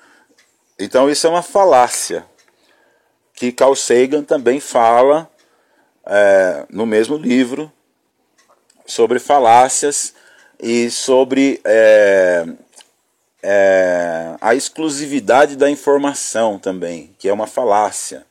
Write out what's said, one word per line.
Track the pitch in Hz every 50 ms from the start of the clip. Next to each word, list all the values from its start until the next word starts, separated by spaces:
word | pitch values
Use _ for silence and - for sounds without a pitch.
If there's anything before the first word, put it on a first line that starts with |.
| _ _ _ _ _ _ _ _ _ _ _ _ _ _ _
Então | - 101 104 - 127 135 143
isso | 151 - -
é | 165
uma | 170 175
falácia, | 170 - - 202 196 180 143 123 123 120 - - - - 87 82 87 _ _ _ _ _ _ _ _ _ _ _ _ _ _ _ _ _ _ _ _ _ _
que | - 127 123
Carl | 123 - 135 135 135
Sagan | - - - 120 120 131 131 143 147
também | 143 - 160 143 120 120 131 147
fala, | - - - 127 117 113 117 120 127 139 147 160 165 - _ _ _ _ _ _ _ _ _ _ _ _ _ _ -
é, | - 98 104 101 98 98 95 95 90 80 71 - -
no | - 95 113
mesmo | 113 107 107 113 113 147
livro, | 151 156 123 123 131 127 117 131 139 156 156 _ _ _ _ _ _ _ _ _ _ _ _ _ _ _ _ _ _ _ _ _ _ _
sobre | - - - 117 110 123 123
falácias | - - 143 143 127 113 117 123 127 131 - - - 143 143 - - - - _ _ _ _ _ _ _ _ -
e | - 117 117 120 120 117
sobre, | - - - - 131 131 135 127 135 135 135 139 123 - -
é, | - 110 113 110 110 110 107 104 101 98 95 92 90 90 85 82 82 80 - _ _ _ _ _ _ _ _ _ _ _ _ _ _ _ _
é, | - 95 101 101 98 98 95 95 92 90 90 87 87 87 82 82 82 82 82 -
a | - 110 120
exclusividade | 135 - - - - 160 156 139 139 151 139 143 135 104 98 117 135 151 147 139
da | 131 139 143
informação | 147 143 - 147 139 143 143 143 139 - - - - 110 113 110 101 95
também, | - 98 95 92 85 85 85 80 73 80 _
que | _ - 95
é | 101
uma | 104 107
falácia. | - - - 127 110 101 104 104 98 - - - - - 67 - _